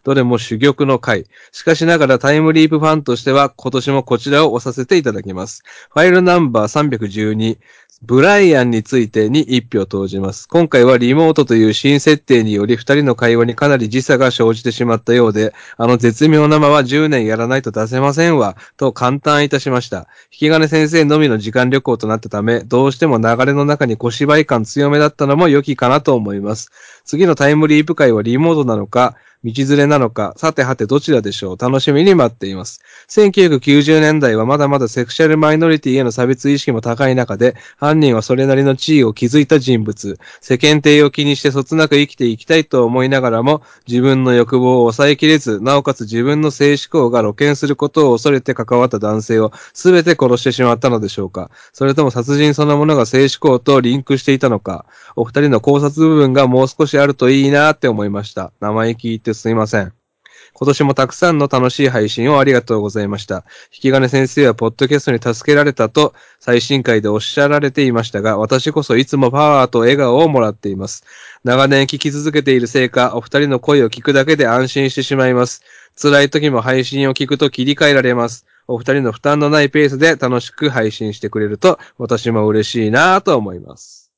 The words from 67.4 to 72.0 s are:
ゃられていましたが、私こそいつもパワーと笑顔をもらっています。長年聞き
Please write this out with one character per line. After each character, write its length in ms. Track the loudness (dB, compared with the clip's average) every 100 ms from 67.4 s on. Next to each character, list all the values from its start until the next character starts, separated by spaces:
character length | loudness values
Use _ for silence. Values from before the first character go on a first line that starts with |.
ゃ 60 | 0
ら 100 | 0
れ 140 | -2
て 120 | -2
い 60 | 0
ま 140 | 0
し 80 | -4
た 100 | -4
が、 160 | -4 -2
私 320 | -2 -2 -2
こ 140 | -4
そ 120 | -2 -2
い 80 |
つ 120 | 0 0
も 160 | 0
パ 180 | 2 2
ワ 140 | 2
ー 20 | 2
と 140 | 0
笑 160 | 0 0
顔 200 | 2 2
を 120 | 2
も 120 | 2
ら 100 | -2
っ 40 |
て 140 | -4 -10
い 80 | -8
ま 100 | -10
す。 180 | -14 _ -20 -20 -10
長 240 | -2 0 2
年 200 | 2 0
聞 120 |
き 140 | -4